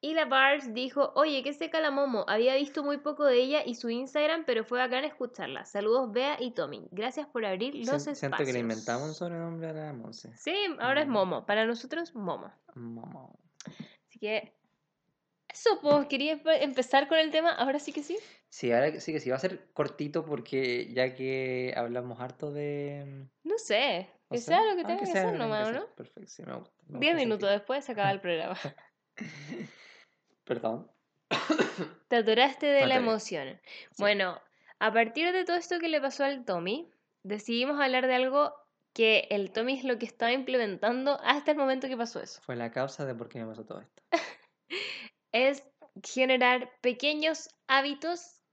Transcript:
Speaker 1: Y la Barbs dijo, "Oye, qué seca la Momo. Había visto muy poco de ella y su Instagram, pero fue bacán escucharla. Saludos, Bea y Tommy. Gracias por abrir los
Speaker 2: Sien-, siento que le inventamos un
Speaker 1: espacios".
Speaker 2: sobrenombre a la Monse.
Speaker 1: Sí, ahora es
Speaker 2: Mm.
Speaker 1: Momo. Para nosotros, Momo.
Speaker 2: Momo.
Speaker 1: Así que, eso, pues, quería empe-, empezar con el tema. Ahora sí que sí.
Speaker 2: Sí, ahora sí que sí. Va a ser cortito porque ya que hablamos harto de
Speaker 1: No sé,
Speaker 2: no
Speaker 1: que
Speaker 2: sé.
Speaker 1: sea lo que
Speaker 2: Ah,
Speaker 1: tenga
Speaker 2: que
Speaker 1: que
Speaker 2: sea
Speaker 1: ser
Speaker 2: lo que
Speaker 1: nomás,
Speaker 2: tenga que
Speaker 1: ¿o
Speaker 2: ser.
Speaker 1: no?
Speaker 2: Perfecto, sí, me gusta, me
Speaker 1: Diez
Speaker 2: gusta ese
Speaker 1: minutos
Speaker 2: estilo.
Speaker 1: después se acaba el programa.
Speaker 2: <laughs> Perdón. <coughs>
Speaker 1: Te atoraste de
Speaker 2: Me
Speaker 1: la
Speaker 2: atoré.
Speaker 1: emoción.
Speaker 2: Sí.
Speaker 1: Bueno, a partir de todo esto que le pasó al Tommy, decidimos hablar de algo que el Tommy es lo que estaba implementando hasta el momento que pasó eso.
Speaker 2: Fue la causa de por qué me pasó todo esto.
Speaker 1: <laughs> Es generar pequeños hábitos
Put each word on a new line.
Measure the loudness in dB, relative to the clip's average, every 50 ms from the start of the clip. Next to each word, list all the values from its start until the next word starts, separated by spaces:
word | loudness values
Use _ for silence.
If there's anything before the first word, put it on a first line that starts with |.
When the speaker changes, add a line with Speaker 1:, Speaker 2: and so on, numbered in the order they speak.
| -4
Speaker 1:
Y | -2 0
la | 0 2
Barbs | 4 4 6 6 6 6 4 0 -4 -4
dijo, | -4 -4 -2 2 0 0 2 4
"Oye, | 4 4 4 4 0 -2
qué | -2 -4
seca | -4 -6 -2 0 0
la | 0 2
Momo. | 2 2 0 2 0 -2 0
Había | 0 2 4 4 4 4
visto | 2 0 0 -4 -4 -2
muy | -2 -2 -2
poco | -2 -6 -2 2 4
de | 6 6
ella | 6 4 4 2 0 0
y | -2 -6
su | -6 -4 -4
Instagram, | -4 -4 -4 -4 -2 0 2 2 0 0 0
pero | 0 -2 -2 -2
fue | -2 -2 -2
bacán | 0 0 0 -2 -2
escucharla. | -4 -6 -6 -8 -8 -6 -8 -8 -8 -8 -8 -10
Saludos, | -6 -6 -2 2 2 2 2 2 0
Bea | -2 -2 0 0 -2 -2
y | -4 -6 -4
Tommy. | -4 -4 -4 -6 -12 -12 -12
Gracias | -8 -6 -6 -4 -4 -6 -10
por | -6 _ -4 -2
abrir | -2 -2 -2 -2 -4 -4
los | -6 -2 -2 -2 -2 -2
Speaker 2:
Sien-, | -4 -6
siento | -4 -4 -4 -2 0
que | 0 0 0
le | -2
inventamos | -2 -2 -4 -4 -4 -4 -4 -4 -4
un | -6
Speaker 1:
espacios". | -6 -8
Speaker 2:
sobrenombre | -8 -8 -6 -8 -8 -8 -8 -8 -8 -8
a | -8
la | -8 -10 -10 -10
Monse. | -12 -12 -14 -16 -16 -18 -20 -20 -10
Speaker 1:
Sí, | -6 -4 -2 -2 -2 -4 -4 -2
ahora | 0 2 2 2 2
es | 2
Speaker 2:
Mm. | 2
Speaker 1:
Momo. | 2 2 2 0 -4 -2
Para | 0 2 2 2
nosotros, | 2 0 -4 -6 -8 -6 -6 -6 -8 _
Momo. | -8 -6 -6 -6 -6 -8 -14 -18 _ _ -20 -16
Speaker 2:
Momo. | -14 -12 -12 -8 -8 -8 -8 -8 -14 -16 -20 -20 -20 _ _ _ _ -16 -16 -14 -14 -16 -18 -18 _ _ _
Speaker 1:
Así | _ -8
que, | -4 -2 -2 -2 -2 -6 _ _ _ _ _ _ _ _ _ _ _ _ _ _ _ _ _ _ _ _ -18
eso, | 0 2 2 2 4 6
pues, | 6 6 6 6
quería | 2 -2 -2 0 0 -2 0 4
empe-, | 4 4 6 4
empezar | 2 0 0 0 4 4 4 4
con | 6 4 4
el | 4 4
tema. | 2 2 2 2 2
Ahora | 2 2 2 0 -2
sí | -2 -4 -8
que | -8 -6
sí. | -6 -8 -8 -8 -12 -20 _ _ _
Speaker 2:
Sí, | -14 -4 0 2 4
ahora | 4 4 2 0 -2
sí | -6 -4 -4
que | -4
sí. | -2 -2
Va | -2
a | 0
ser | -2 -4 -4 -6 -14 _ _
cortito | -4 -4 -4 -2 -6 -8 -2 -2 -4 -2
porque | -2 -6 -6 -6 -4 -2 -2 0 0 0 -2 -4 -4 0
ya | 0 0 0 0
que | -4 -4 -4 -2 -2 -2 -2 -2 -2 -2 -2 -2
hablamos | -2 -4 -2 -4 -6 -6 -8 -8 -8
harto | -10 -10 -10 _ -10 -8 -6
de | -6 -6 -4 -4 -4 -6 -8 -8 -10 -12 -14 -14 -16 -16 -18 _ _ _
Speaker 1:
No | -4 -4 -4
sé, | 0 0 2 2 2 2 0 -2 -4 -8 _ _ _ _
Speaker 2:
no | -6
Speaker 1:
que | -6
Speaker 2:
sé. | 0
Speaker 1:
sea | 4 4 4 6
lo | 4 2
que | 0 0
Speaker 2:
Ah, |
Speaker 1:
tenga | -2 -2 -2
Speaker 2:
que | -2
Speaker 1:
que | 0 0
Speaker 2:
sea | 2 2
Speaker 1:
ser |
Speaker 2:
lo | 2 0
que | 0
Speaker 1:
nomás, | -2 0 0 0 0 -2
Speaker 2:
tenga | -2
que | -4
Speaker 1:
¿o | -6
Speaker 2:
ser. | -8
Speaker 1:
no? | _
Speaker 2:
Perfecto, | -18 -20 -20 _ -20 -20 -20
sí, | -18 -16 -12
me | -10 -10
gusta, | -12 -12 -16 _ _ _
me | _ -6 0
Speaker 1:
Diez |
Speaker 2:
gusta | 2 2
ese | 2 2 2
Speaker 1:
minutos | 0 0 0 2 2
Speaker 2:
estilo. | 2 0
Speaker 1:
después | 0 -2 -4 -4 -4
se | -6 -4
acaba | 0 2 2 0
el | 0 -2
programa. | -2 -2 -2 -2 -4 -6 -8 -8 -12 -12 -14 -20 _ _ _ _ _ _
Speaker 2:
<laughs> | -14 -14 -14 -14 -16 -14 -12 -10 -10 -12 -14 -16 -20 -20 -20 -20 -20 -20 _ _ _ _ _ _ _ _
Perdón. | -6 -6 -4 -2 -4 -4 -4 -10 -16 _ _ _ _ _ _ _ _
<coughs> | -4 -4 0 0 2 2 2 -2 -2 -8 -8 -10 -10 _ _ _
Speaker 1:
Te | 2
atoraste | 4 4 4 6 6 6 4 4 0 2
de | 4 6 6
Speaker 2:
Me | 6 6
Speaker 1:
la | 4
Speaker 2:
atoré. | 2 4 2
Speaker 1:
emoción. | 0 0 -2 -6 -6 -6 -6 -8 -10 -14 _ -20 -18 -18 -18 -18 _
Speaker 2:
Sí. | 0
Speaker 1:
Bueno, | 2 2 4 4 2 -2 -2 -8 -14 _ _ _ _ _ -4 _
a | 0 4 4
partir | 4 4 4 2 0 0 2 2
de | 0 0
todo | 0 0
esto | -2 0 -2 -4 -2
que | -2 0
le | 0 0
pasó | 0 -2 0 0 0
al | 0 0 -4 -4
Tommy, | -4 -2 -2 0 -2 -4 -4 -6 -12 _ _ _ _ _ _ _
decidimos | -6 -6 -6 -4 -2 0 0 2 0 2 2
hablar | 2 2 2 2 4 4
de | 4
algo | 4 2 4 4 4 2 2 0 -8 _ _ _ _ _ _ _
que | 4 6 6 6 6 4 2
el | -2 -2 -2 -2 -2
Tommy | -2 0 0 -2 -2
es | 0
lo | -2 -2 -2
que | -2
estaba | -8 -4 _ 0 0 0
implementando | 0 -2 0 0 0 0 0 -2 0 0 0 0 2 0 0 0 0 2
hasta | 2 2 2 2 0 2
el |
momento | 2 2 2 2 0 -2
que | -4 -2
pasó | -2 -4 -4 -4 -8
eso. | -10 -10 -14 -18 _
Speaker 2:
Fue | -6 -4
la | -4 -4 -4 -2
causa | -2 -2 -2 -4 -6 -6
de | -6 -6
por | -6 -8 -10
qué | -10 -10
me | -10
pasó | -10 -10 -12 -12
todo | -12 -12 -14
esto. | -14 _ _ -20 _ _ 0
Speaker 1:
<laughs> | 0 0 -2 -14 -18 _ _ _ _ _ _ -10 -8 -8 -8 -10 -12 -14 -16 _ _ _ _ 2
Es | 4 4 4 2 0 -8 _ _ _ -20 -20 _ -18 -16
generar | -6 0 2 4 4 6 6 6 6 6 4 0 -6 -14 _
pequeños | 0 0 0 2 0 0 0 2 0 0 0 -2 -8 -16 _ _ _ 2
hábitos | 2 2 2 2 -4 -4 -4 -4 -4 -4 -8 -16 -20 _ _ _